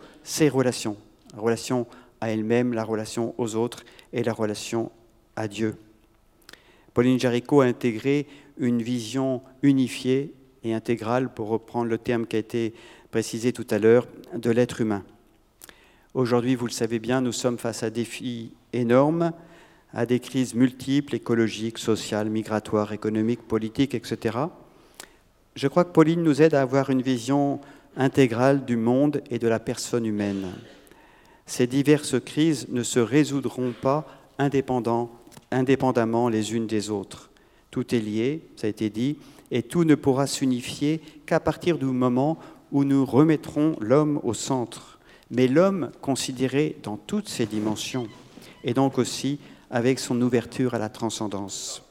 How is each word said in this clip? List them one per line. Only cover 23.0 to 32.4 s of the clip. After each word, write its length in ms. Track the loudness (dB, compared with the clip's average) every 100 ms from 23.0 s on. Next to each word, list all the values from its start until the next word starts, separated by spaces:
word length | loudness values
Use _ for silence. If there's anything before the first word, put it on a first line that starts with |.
| -4 0 0 -2
politiques, 520 | -2 -4 -2 -2 -2
et 60 | -2
cetera. 560 | -6 -4 -4 -2 -4 -8 -20 -20 _ -20 -20 _ _ _ _
Je 140 | -4 0
crois 160 | 2
que 80 | 2
Pauline 300 | 4 4 4
nous 200 | 2 4
aide 120 | 4
à 80 | 4
avoir 280 | 2 2 2
une 120 | 0
vision 580 | 0 -2 0 0 0 -2 -8 -20 -12 -2
intégrale 680 | 0 4 4 4 2 2
du 120 | 0 0
monde 460 | 2 4 2 0 -4
et 80 | -2
de 100 | 0
la 100 | 0
personne 480 | -2 -8 -4 -2 -2
humaine. 400 | -2 -2 -4 -6 -12 -18 -20 -20 -20 -20 _ -20 _ -8
Ces 200 | -2 0
diverses 520 | 2 4 2 2 -4
crises 500 | -2 0